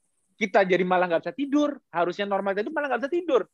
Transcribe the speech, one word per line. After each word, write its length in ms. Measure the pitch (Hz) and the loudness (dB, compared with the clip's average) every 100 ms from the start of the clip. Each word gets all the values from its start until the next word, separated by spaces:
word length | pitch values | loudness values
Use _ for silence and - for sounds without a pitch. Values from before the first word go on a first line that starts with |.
| _ _ _ _ | _ _ _ _
Kita 240 | 208 220 | 0 2
jadi 240 | 185 180 180 | 4 2 2
malah 240 | 180 180 | 2 2
nggak 160 | 160 175 | 0 -4
bisa 80 | |
tidur. 360 | 170 277 294 294 285 _ | -6 -2 0 0 -4 _
Harusnya 400 | 165 175 180 202 | -2 -2 -2 -2
normal 240 | 196 196 | -2 -2
tidur, 160 | 196 233 | -2 -4
malah 240 | 311 285 | -4 -2
nggak 80 | 240 | -4
bisa 120 | 269 | -2
tidur. 280 | 349 349 254 - | -4 2 0 0